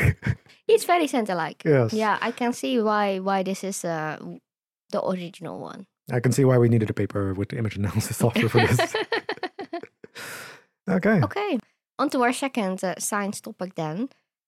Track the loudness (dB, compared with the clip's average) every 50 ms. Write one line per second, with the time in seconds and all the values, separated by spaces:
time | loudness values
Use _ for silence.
0 | 2 2 2 0 0 -4 -4 -4 _ _ -20 _ _ 4 4 4 4 4 2 4
1 | 2 2 2 0 0 0 0 -2 -2 -4 -6 -2 2 4 6 6 6 4 2 0
2 | 2 2 2 0 0 -4 -2 -2 -2 -2 -2 -2 -2 0 0 2 2 2 2 2
3 | 2 0 0 -2 0 0 0 0 0 -2 -4 -4 -6 -8 -6 -6 -4 -4 -4 -4
4 | -4 -6 -8 -8 -12 -14 -16 -16 _ _ _ _ _ _ _ _ _ -6 -4 -2
5 | -2 -2 -4 -4 -6 -10 -14 -12 -12 -12 -10 -10 -12 -12 -14 -16 -18 _ _ _
6 | _ -4 -2 0 2 2 2 4 4 6 6 6 6 6 6 4 2 0 0 -2
7 | -2 -2 -2 -2 -2 -2 -2 -4 -4 -4 -4 -4 -4 -4 -4 -4 -4 -2 -2 -2
8 | -2 -4 -2 0 0 2 2 2 2 4 4 4 4 4 4 2 2 0 -2 -4
9 | -4 -4 -4 -6 -4 -6 -8 -8 -8 -10 _ -12 -14 -10 -10 -12 -12 -14 _ _
10 | -20 -20 -18 -16 -16 -14 -14 -16 -16 -18 -20 -20 _ _ _ _ -2 0 0 2
11 | 4 4 4 4 4 2 0 -2 -2 -2 -2 -4 -4 _ _ _ _ _ _ -4
12 | -2 0 0 2 2 2 0 0 -4 -4 -2 -2 -2 -2 -4 -4 -4 -6 -6 -4
13 | -6 -4 -4 -4 -4 -4 -6 -10 -12 -14 -12 -10 -12 -10 -8 -6 -6 -6 -4 -6
14 | -8 -8 _ _ _ _ _ _ _